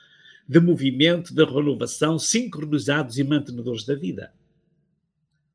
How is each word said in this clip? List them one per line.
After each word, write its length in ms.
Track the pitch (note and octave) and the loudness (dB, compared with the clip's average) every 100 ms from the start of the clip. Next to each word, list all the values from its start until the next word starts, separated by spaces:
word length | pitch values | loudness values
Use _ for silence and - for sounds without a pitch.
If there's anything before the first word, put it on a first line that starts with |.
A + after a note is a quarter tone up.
| _ _ - - - | _ _ -20 -20 2
de 120 | C#3+ | 4
movimento, 720 | F3 D3+ C3+ B2+ D#3+ F3 F3 | 6 4 0 2 4 2 0
de 100 | B2+ | 2
renovação, 720 | D#3 B2+ D3 A#2+ A#2+ - D3+ D#3+ | 2 2 0 -2 -4 -2 0 0
sincronizados 1000 | - A3+ B3 D3+ D3+ D3 A#2 D3 C3 A#2 | 0 -2 -2 -8 -4 -2 0 -2 -2 -2
e 40 | |
mantenedores 600 | C3+ D3 C#3 A#2+ A#2+ A2+ | 0 -2 -2 -8 -8 -6
da 120 | - C#3+ | -6 -6
vida. 380 | E3+ - - _ _ _ _ _ _ _ _ _ _ _ _ | -6 -8 -12 _ _ _ _ _ _ _ _ _ _ _ _